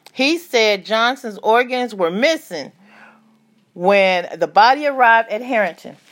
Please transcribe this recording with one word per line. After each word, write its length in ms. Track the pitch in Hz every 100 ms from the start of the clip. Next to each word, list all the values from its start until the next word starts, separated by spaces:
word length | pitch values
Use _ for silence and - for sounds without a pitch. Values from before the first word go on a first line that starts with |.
| _
He 240 | - 269 330
said 480 | - 240 214 196 180
Johnson's 520 | 220 233 262 233 202
organs 540 | 214 233 254 254 247
were 160 | 202 170
missing 640 | 190 294 320 - 165 131 _ _ - - _ _ _ _ _ _
when 640 | 175 180 202 190 180 175 165
the 80 | 160
body 400 | 175 226 285 294
arrived 420 | 262 233 226 226
at 120 | 214
Harrington. 560 | 247 233 185 - - - _